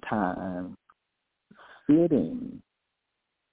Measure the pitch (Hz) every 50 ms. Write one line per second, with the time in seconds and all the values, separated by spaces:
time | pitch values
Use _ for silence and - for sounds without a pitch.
0 | - - - 110 101 90 90 92 92 95 90 90 90 90 - - _ _ _ _
1 | _ _ _ _ _ _ _ _ _ _ - - - - - - _ - 147 160
2 | 170 170 156 123 85 80 - - - - - - - _ _ _ _ _ _ _
3 | _ _ _ _ _ _ _ _ _ _